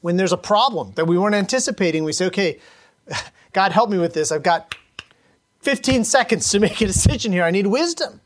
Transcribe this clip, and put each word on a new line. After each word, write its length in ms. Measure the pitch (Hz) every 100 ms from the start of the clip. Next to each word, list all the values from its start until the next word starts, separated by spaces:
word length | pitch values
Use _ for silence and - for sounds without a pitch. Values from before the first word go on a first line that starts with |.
When 140 | 175 180
there's 160 | 190
a 40 | 180
problem 560 | - 208 254 196 110 101
that 100 | 165
we 120 | 175
weren't 160 | 202
anticipating, 680 | 208 190 262 262 226 180 156
we 80 | 156
say, 140 | 151 185
"Okay, 340 | 185 190 151 - - _ _ -
<laughs> 440 | - - _ _
God, 200 | - 190
help 180 | 202 220
me 80 | 196
with 160 | 170
this. 160 | 170 151
I've 140 | 156
got 320 | 143 170 - - _ - - _ _ _ _ _
fifteen 440 | - 277 - 262
seconds 440 | 214 269 240 208 -
to 100 | 202
make 200 | 208 -
a 60 | 208
decision 460 | 190 - 233 220
here. 100 | 180
I 80 | 170
need 160 | 185 202
wisdom." 540 | 240 339 339 311 -